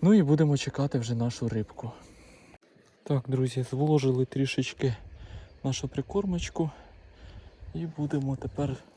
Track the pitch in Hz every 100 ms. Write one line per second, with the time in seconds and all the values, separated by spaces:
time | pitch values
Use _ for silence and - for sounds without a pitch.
0 | 170 214 143 151 156 143 - - 139 135
1 | 117 120 117 120 117 110 104 - 113 -
2 | - - - - - - _ _ _ _
3 | - 143 127 131 131 131 123 131 151 151
4 | 131 127 131 - 135 - 131 - 139 117
5 | - - - - - - 139 135 135 -
6 | 135 196 202 175 - - 160 - - -
7 | - - - - - - - 156 165 156
8 | 147 147 135 135 123 - 143 131 -